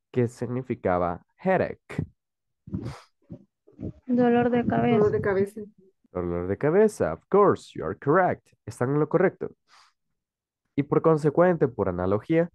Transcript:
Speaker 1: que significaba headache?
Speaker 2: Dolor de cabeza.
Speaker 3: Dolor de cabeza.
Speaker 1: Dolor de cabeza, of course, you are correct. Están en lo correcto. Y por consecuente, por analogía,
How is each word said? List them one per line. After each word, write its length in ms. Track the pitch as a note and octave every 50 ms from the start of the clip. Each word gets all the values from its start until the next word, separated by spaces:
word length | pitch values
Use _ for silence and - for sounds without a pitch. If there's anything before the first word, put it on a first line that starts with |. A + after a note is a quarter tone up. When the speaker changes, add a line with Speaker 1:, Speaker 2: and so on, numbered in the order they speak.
| _ _
Speaker 1:
que 160 | - B2+ A#2+ A#2
significaba 1000 | - - B2 A2+ B2 B2+ B2+ - A#2 - - F#2+ F2+ F2 F2+ F2 F2 E2+ - _ _ _
headache? 680 | - F#3 F#3+ D3+ F#2 - - - _ - - - - - - _ _ _ _ _ _ _ _ _ _ - - - - - - - - _ _ _ _ _ - - _ _ _ _ _ _ _ - - - - _ _
Speaker 2:
Dolor 440 | - B3 A#3+ B3 A#3+ A#3+ A#3+ A#3+ A#3+
de 140 | A#3+ A#3+ A#3
cabeza. 320 | A#3 A#3 A#3 A#3 A#3+ A#3
Speaker 3:
Dolor 140 | G#3 G#3 G#3
de 100 | A3 G#3
cabeza. 400 | G#3 G#3 F#3+ F#3+ G3+ G3 - A3 G#3 G3+ - _ _ _ _ _ _ _
Speaker 1:
Dolor 340 | - F2+ F2 F2 F2 F2 F2
de 100 | F#2 G2+
cabeza, 560 | - - D3 E3 G3+ A3 G#3 - - F#2+ D#2
of 120 | E2 - _ _
course, 440 | - G3+ G3+ E3 A2 - - - -
you 100 | - C#2+
are 140 | D#2+ G2+ -
correct. 480 | - C#3 D3+ F#3+ F3+ E3 - - _ _ _ _ _
Están 260 | A2 - - B2 B2+
en 100 | C#3+ D3+
lo 80 | D3+ D3
correcto. 420 | - E3 F#3+ F3+ F3+ - - - - _ _ _ _ _ _ _ _ _ _ _ _ _ _ _ _ _ _ _ _ _ _ _ _
Y 100 | - C#3+
por 180 | - D3+ D3
consecuente, 680 | - D#3+ D#3+ D3 D3+ D3+ C#3 E3 F3 F#3 F3 D#3 D3+ B2+
por 200 | A#2+ - G2 F#2+
analogía, 600 | F2+ F2 F2+ F#2 G2+ G#2+ - - D#3+ E3 F3 F3 -